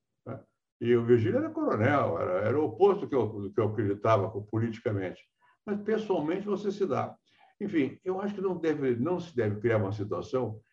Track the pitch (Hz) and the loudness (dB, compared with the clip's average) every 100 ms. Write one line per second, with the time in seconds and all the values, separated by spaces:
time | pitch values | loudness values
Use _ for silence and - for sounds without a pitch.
0 | _ _ - - - _ _ - 120 120 | _ _ -12 -12 -14 _ _ -6 2 2
1 | 117 120 160 247 320 320 285 107 123 143 | 6 6 6 0 -2 -2 -2 2 2 4
2 | - - 98 92 107 139 151 - 196 185 | 2 -2 -2 0 0 0 0 4 4 4
3 | 123 135 107 104 98 - 104 113 101 101 | 0 0 0 -4 -4 0 0 0 -2 0
4 | 113 107 90 101 104 110 117 110 113 98 | 2 2 2 -6 -4 -2 -2 -2 -4 -2
5 | 90 - _ _ _ _ - 208 214 220 | -4 -8 _ _ _ _ -6 -4 -2 -2
6 | - 180 151 196 208 196 208 - 180 117 | 0 -2 0 -4 -2 -4 -4 -2 -2 0
7 | - - _ _ _ - 196 165 127 - | -4 -8 _ _ _ -10 -2 0 0 -2
8 | 185 185 202 196 190 160 160 147 135 117 | -6 -4 -4 -4 -4 -2 -2 0 0 0
9 | 151 175 - 120 104 104 117 110 98 107 | 0 -2 -4 -2 0 0 2 2 0 -2
10 | 107 90 - 127 117 107 _ | -4 -6 -4 -4 -4 -6 _